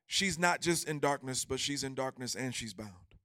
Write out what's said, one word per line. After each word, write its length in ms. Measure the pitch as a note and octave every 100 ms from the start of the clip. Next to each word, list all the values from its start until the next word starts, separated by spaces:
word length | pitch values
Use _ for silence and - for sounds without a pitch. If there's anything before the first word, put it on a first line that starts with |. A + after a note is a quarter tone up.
she's 320 | - - F#3+ D#3+
not 240 | F3 E3+
just 280 | D#3+ E3 -
in 100 | D3+
darkness, 460 | C#3+ C#3 C3 B2+
but 160 | - C3
she's 240 | - C#3+
in 100 | C3+
darkness 400 | C3 C3 - B2
and 180 | G#2 B2+
she's 220 | A#2 A#2
bound. 160 | F#2+ G#2+ F2+ - -